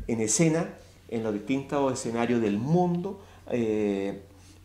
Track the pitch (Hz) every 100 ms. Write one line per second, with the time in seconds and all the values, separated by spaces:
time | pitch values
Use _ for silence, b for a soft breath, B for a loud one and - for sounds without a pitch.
0 | - 113 110 - 165 165 196 - B B
1 | - 113 110 101 117 135 135 143 135 127
2 | 120 117 117 120 107 101 135 175 180 175
3 | 196 - B B - 120 110 107 104 98
4 | 98 98 - B B B